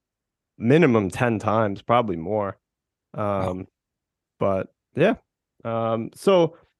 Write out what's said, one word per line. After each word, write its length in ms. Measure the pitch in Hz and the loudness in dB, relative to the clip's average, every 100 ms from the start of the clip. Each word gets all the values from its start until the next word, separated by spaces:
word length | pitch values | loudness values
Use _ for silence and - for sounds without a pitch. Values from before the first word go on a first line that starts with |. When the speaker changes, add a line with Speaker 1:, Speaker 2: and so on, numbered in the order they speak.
| _ _ _ _ _ - | _ _ _ _ _ -4
Speaker 1:
minimum 520 | 113 151 165 113 98 | 2 4 6 4 0
ten 300 | - 123 110 | 0 -2 0
times, 420 | 98 107 110 98 | 0 0 0 -4
probably 340 | - 117 113 85 | 0 0 0 -4
more. 400 | 82 107 101 92 _ _ _ _ _ - | -6 -4 -6 -8 _ _ _ _ _ -8
Speaker 2:
Wow. 340 | 104 101 95 | -4 -4 -4
Speaker 1:
Um, 160 | 92 92 _ _ _ _ _ _ - | -6 -10 _ _ _ _ _ _ -4
but, 280 | 101 95 - _ _ - | -2 -2 -4 _ _ -2
yeah. 200 | 175 - _ _ _ _ | 0 0 _ _ _ _
Um, 480 | 117 113 113 113 113 | -8 -4 -2 -4 -6
so, 440 | - - 190 160 - _ _ | -6 2 2 2 -2 _ _